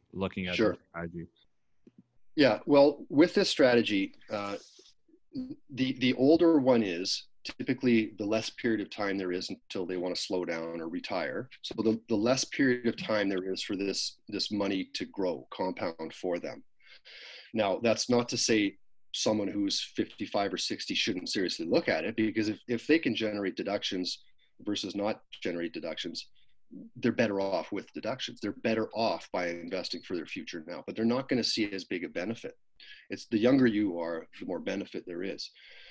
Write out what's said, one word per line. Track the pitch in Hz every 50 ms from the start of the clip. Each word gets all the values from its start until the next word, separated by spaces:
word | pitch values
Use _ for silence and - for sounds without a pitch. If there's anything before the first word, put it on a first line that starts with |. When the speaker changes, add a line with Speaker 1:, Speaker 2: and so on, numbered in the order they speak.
| _ _
Speaker 1:
looking | - 90 95 92 - 101 92 90
at | 90
Speaker 2:
Sure. | 98 110 104 -
Speaker 1:
this | - _ _
strategy? | - 82 85 85 170 85 85 - _ _ _ _ _ _ _ _ _ _ _ - _ - - _ _ - - - -
Speaker 2:
Yeah, | 156 139 123 107 - -
well, | - 143 139 139 147 143 - - -
with | - 135 165 180 -
this | 208 190 -
strategy, | - - 143 123 120 120 110 107 104 98 98 - - - - -
uh, | 110 104 101 101 101 - - - - - - - _ _ _ _ _ _ _ _ - 269 254 - - - - -
the, | 277 - 131 131 131
the | 131 131 127 127
older | - 127 139 165 165 175 165 165 147
one | 127 131 127 117 110
is | 95 85 85 95 - - - - - - - - - - -
typically | - - 127 127 - 123 117 113 110 107 107 -
the | 107
less | 101 107 110 110 -
period | - - - 120 110 104
of | 98 -
time | - - 101 98 95 98
there | 95 90
is | 87 92 92 -
until | 95 - _ - - 101 92
they | 87 92
wanna | 90 87 90 90 -
slow | - - 101 92 87
down | 82 85 82 82 82 85 85
or | 80 82
retire. | 85 87 - - 101 90 80 67 65 80 127 - - -
So | - - - 117
the, | 107 110 110 113 - -
the | 117
less | 101 107 120 131 127 -
period | - - - 139 131 123 123 120 117
of | 107 -
time | - - 110 104 101 98
there | 98 92 92 95
is | 95 - -
for | - 104 92
this, | 98 98 95 - - - - _ _ -
this | 104 98 - -
money | 110 101 98 98 98 95 90 - -
to | - 95
grow, | 85 - 101 95 90 82 65 - -
compound | - - 95 92 85 - 110 - 80 - 80 78 -
for | - - 90 87 85
them. | - - 120 - - - _ _ - - - - _ - - - - - - - - - -
Now, | 113 107 98 92 -
that's | 120 117 107 - - -
not | 123 120 117 -
to | - 117
say | - - 117 107 104 101 - - - - - - - - -
someone | - - 113 107 107 101 95
who's | 98 101 101 98 - - - - -
fifty-five | - 104 - - - 107 - - 104 101 98 90
or | -
sixty | - - 104 - - - 98
shouldn't | - - 120 101 90 - -
seriously | - 107 92 87 - - 82
look | 82 113 170 165 -
at | 92 78 78
it, | 101 117 -
because | 110 110 - 113 107 107
if, | 104 - - -
if | 123 113 -
they | - 151 160
can | - 143 110
generate | 95 110 107 107 104 101 95 85
deductions | - 95 98 101 101 - - 98 90 90 - - - - - - - _ _ _ - -
versus | 107 104 - - 95 87
not | 101 101 107 107 - - - - -
generate | - 92 87 85 85 85
deductions, | - 82 80 82 80 - - 87 80 - - - - - - - - - - - - - - - - -
they're | - 120 -
better | 123 117 107 101 98
off | 98 98 95 85 82 -
with | 104 95 82 - -
deductions. | - - 107 131 131 - - 120 -
They're | - 104
better | - - - 113 113 113 107 - -
off | 107 113 107 85 - - -
by | - 90 90 87
investing | 85 87 85 85 95 92 85 - - 85
for | - - 98 85
their | 76
future | - - 92 80 - - 85 78 82
now, | 87 80 -
but | - 95 110
they're | 113
not | 113 120 131 135 -
gonna | 139 120 110
see | - - - 107 101
as | 101 95 92
big | - 98 87 87
a | 80
benefit. | - 85 87 104 113 - - - - _ _ _ _ - - - - - - -
It's | - - - -
the | 120 107
younger | 107 123 139 135 127 117
you | 104 104 104 98 85 85
are, | 82 82 85 82 80 - - -
the | -
more | 90 90 82
benefit | 80 95 92 98 95 - - 92 87 90
there | 87 87 95
is. | 95 - - - - _ - - - - - - -